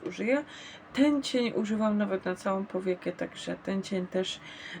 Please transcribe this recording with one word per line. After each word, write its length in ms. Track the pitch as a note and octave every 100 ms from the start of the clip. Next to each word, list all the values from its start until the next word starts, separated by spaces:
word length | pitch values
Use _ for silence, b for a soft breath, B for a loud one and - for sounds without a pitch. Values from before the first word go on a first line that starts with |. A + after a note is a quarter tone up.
zużyję. 400 | - F3+ G#3+ C#4 D4+ B B B -
Ten 300 | B3 D4 C#4+
cień 300 | - B3+ A#3 -
używam 420 | G#3 A3 G#3+ G#3
nawet 260 | G3 F#3+
na 100 | F#3
całą 300 | F#3 G3+ G3
powiekę, 480 | G3 F#3 F#3+ F3+ F3+
także 440 | F3 E3+ - - F3+
ten 260 | - G3
cień 240 | - F#3+ F3+
też, 340 | F#3 F#3+ - B B B B